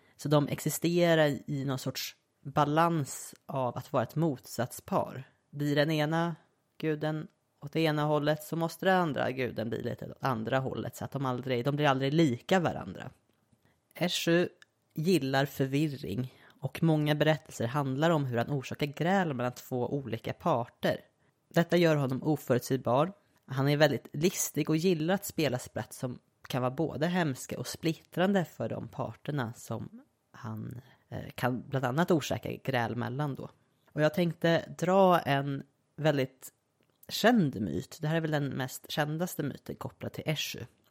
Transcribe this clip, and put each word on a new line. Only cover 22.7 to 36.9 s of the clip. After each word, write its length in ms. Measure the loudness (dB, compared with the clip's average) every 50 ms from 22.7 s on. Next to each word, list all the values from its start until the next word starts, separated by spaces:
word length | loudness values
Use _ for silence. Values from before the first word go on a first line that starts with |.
| -2 -2 0 2 2 2 2 0 -4 _ _ _ _ _ _
Han 240 | -6 -2 0 2 2
är 80 | 6
väldigt 300 | 6 6 6 6 0 -4 -8 -6
listig 560 | 0 0 0 0 0 -6 -4 -2 -2 0 2
och 80 | 0
gillar 360 | 2 4 2 2 2 2 0 0
att 120 | -2 -2
spela 340 | -6 -4 -2 0 0 0 -2
spratt 340 | -6 -8 _ -8 -8 -8 -10
som 260 | -8 -8 -8 -8 -10 _ _ _ _ _
kan 140 | -4 -2 -2
vara 100 | -2 -2
både 360 | 0 -2 -2 -2 -2 -2 -2
hemska 520 | 0 2 2 2 0 -2 -4 -8 -10 -8 -8
och 80 | -8
splittrande 800 | -8 -10 -4 -2 -2 -2 -4 _ _ -2 0 2 4 4 2 0
för 240 | -2 -6 -6 -6 -6
de 180 | -6 -8 -10
parterna 640 | -10 -8 -8 -8 -8 -8 -10 _ -4 -4 -2 -2 -4 -6
som 460 | -10 -10 -10 -8 -8 -8 -12 -14 -20 -20 _ _ _ _ _
han, 500 | -20 -16 -12 -10 -10 -8 -10 -10 -12 -12 -16 -18 -20 _ _ _
eh, 200 | -12 -12 -12 -12 -8
kan 340 | -4 -2 -2 -2 -2 -6 -4
bland 160 | -4 -2 -2
annat 260 | 0 2 2 4 4
orsaka 400 | 4 2 2 -2 -4 -4 -4 -6 -8 -6 -4
gräl 320 | -2 -2 0 -2 -2 -2
mellan 400 | -4 -4 -4 -4 -4 -4 -4 -4
då. 140 | -8 -10 -14 -16 _ _ _ _ _ _ _
Och 100 | _ 2
jag 120 | 2 2 4
tänkte 640 | 2 0 0 0 0 2 2 2 2 0 -4 -6 -4
dra 400 | 0 4 6 8 8 8 6 6
en 440 | 4 2 0 0 0 -2 -4 -6 -8 _ _ _ _ _ _
väldigt 540 | 0 0 2 2 2 0 -2 -4 _ -20 -20 _ _ _ _ _ _ _ _